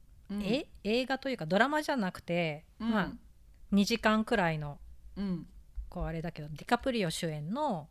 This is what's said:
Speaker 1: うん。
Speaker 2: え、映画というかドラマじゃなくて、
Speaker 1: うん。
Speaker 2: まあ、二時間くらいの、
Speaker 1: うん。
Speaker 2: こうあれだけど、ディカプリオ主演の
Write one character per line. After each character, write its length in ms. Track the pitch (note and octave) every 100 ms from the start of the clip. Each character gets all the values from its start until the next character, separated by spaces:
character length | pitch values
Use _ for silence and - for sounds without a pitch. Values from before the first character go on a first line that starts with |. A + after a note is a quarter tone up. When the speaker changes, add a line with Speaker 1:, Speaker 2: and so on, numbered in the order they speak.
| - - -
Speaker 1:
う 80 | G3+
ん。 60 |
Speaker 2:
え、 260 | G3 B3+ F#4 -
映 220 | G3+ A#3 B3+
画 120 | C4+
と 120 | C4+
い 40 |
う 20 | B3
か 80 | D#3
ド 120 | F#3
ラ 100 | B3+
マ 140 | D4+
じ 80 | D4+
ゃ 60 | C#4
な 160 | F#3
く 80 | -
て、 460 | - E3+ E3 D3+ - -
Speaker 1:
う 60 |
ん。 60 | A3
Speaker 2:
ま 100 | G#3+
あ、 120 | F#3 - - - - - -
二 160 | G3+ G3+
時 120 | A#3
間 260 | G#3+ A3
く 120 | A3 A3+
ら 160 | E3+
い 60 | D#3
の、 200 | D3 C#3+ - - - -
Speaker 1:
う 60 |
ん。 260 | G3 F3 D3 - - - -
Speaker 2:
こ 140 | F3+
う 20 |
あ 80 | D#3+
れ 80 | E3
だ 120 | E3
け 100 | -
ど、 60 | D3+
デ 80 | D3
ィ 100 | -
カ 100 | A#3
プ 140 | C4+
リ 140 | A#3 F3
オ 40 |
主 180 | - E3+
演 220 | D3+ D3+
の 380 | A#3+ D4+ F3+ D3+